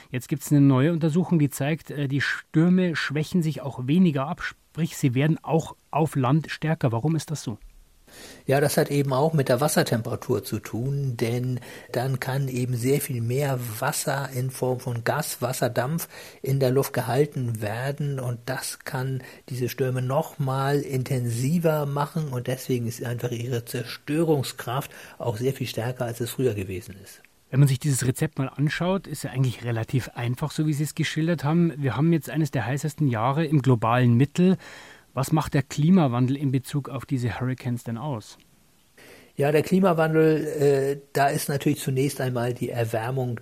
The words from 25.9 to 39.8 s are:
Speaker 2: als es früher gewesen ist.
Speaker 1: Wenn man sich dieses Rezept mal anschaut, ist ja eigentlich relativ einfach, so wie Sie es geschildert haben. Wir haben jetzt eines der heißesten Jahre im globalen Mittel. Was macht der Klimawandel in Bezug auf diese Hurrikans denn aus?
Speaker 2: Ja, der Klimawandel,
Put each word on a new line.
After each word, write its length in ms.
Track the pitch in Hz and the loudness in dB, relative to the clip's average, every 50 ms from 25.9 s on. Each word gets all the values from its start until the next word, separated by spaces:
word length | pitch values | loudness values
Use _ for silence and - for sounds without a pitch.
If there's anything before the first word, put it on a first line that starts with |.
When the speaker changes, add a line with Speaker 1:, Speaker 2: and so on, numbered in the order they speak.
| 131 - 123 | -4 -4 -6
Speaker 2:
als 160 | 117 117 - | -6 -4 -4
es 80 | 120 113 | -6 -6
früher 240 | - - 131 120 104 | -2 0 0 0 0
gewesen 420 | 101 95 92 95 98 - - 95 98 98 | -2 -4 -6 -8 -8 -10 -12 -16 -18 -18
ist. 180 | - - - _ _ _ _ _ _ | -20 -20 -20 _ _ _ _ _ _
Speaker 1:
Wenn 100 | - 131 | 4 6
man 80 | 143 131 | 6 6
sich 120 | 135 - | 4 2
dieses 280 | - 151 135 - 127 127 | 0 0 0 0 0 0
Rezept 320 | 127 - 160 151 - - | 0 0 -2 -4 -2 -4
mal 80 | 135 131 | -6 -4
anschaut, 580 | - - 143 156 - - 170 180 190 196 - | -2 0 0 0 0 0 0 0 0 -2 -4
ist 180 | - 147 - - | -6 -10 -8 -8
ja 80 | 127 | -4
eigentlich 340 | - 127 135 127 110 - 117 | -2 0 0 0 0 -2 -4
relativ 460 | 120 117 113 110 - - 127 - - - | -4 -2 -2 -2 -2 -2 -2 -2 -4 -6
einfach, 360 | - 120 120 127 - 160 143 | -6 -4 -4 -4 -4 -4 -4
so 140 | - - 156 | -2 -2 0
wie 80 | 156 151 | 0 0
Sie 100 | 135 156 | 0 -2
es 120 | 143 - | -4 -2
geschildert 480 | - 151 - - 156 160 165 175 143 135 | -4 -4 -2 -2 -2 0 0 0 0 0
haben. 300 | 147 160 175 175 165 127 | 2 2 4 2 2 0
Wir 220 | 143 139 131 101 123 | 0 -2 0 0 2
haben 160 | 151 170 170 | 4 4 4
jetzt 160 | 156 - - | 2 0 -2
eines 220 | 117 151 160 139 | -2 -2 0 0
der 140 | - 135 101 | 0 -2 -2
heißesten 440 | 117 139 139 - 151 - - 156 131 | -2 -2 -2 -2 -4 -2 0 0 2
Jahre 360 | 117 107 113 131 139 160 165 | 2 2 2 2 2 2 2
im 160 | 143 160 143 | 2 2 2
globalen 520 | 123 131 127 110 113 113 120 127 127 120 117 | 4 4 4 4 4 4 4 6 6 6 6
Mittel. 420 | 117 143 - - - 180 185 185 - - - - - - - - - _ _ - | 6 4 2 2 4 4 4 4 2 -2 -8 -20 -20 -20 -20 -20 -20 _ _ -6
Was 180 | 131 131 - | -6 -2 0
macht 240 | 156 160 - - - | 0 0 0 0 0
der 80 | 143 - | 0 -2
Klimawandel 720 | - - - 147 165 190 190 156 131 117 123 127 123 139 | -2 -2 2 4 6 6 6 6 6 4 2 2 2 0
in 160 | 139 151 135 | 0 0 0
Bezug 380 | 127 131 - - - 147 135 - | 0 0 -2 -2 -4 -4 -4 -6
auf 140 | 139 127 - | -8 -10 -6
diese 360 | - 139 123 123 117 92 - | -4 -2 -2 0 -2 -2 -2
Hurrikans 440 | 123 127 127 - - 127 120 120 - | -4 -4 -4 -4 -4 -4 -6 -4 -6
denn 140 | 123 113 113 | -8 -8 -6
aus? 400 | 131 151 135 107 - - - - _ _ _ _ _ _ _ _ _ _ _ - - - - - - - _ | -6 -6 -6 -6 -8 -12 -20 -20 _ _ _ _ _ _ _ _ _ _ _ -20 -20 -20 -20 -20 -20 -10 _
Speaker 2:
Ja, 160 | - 139 147 | -2 2 2
der 100 | 151 156 | 4 2
Klimawandel, 840 | 135 - 180 190 | 2 4 4 4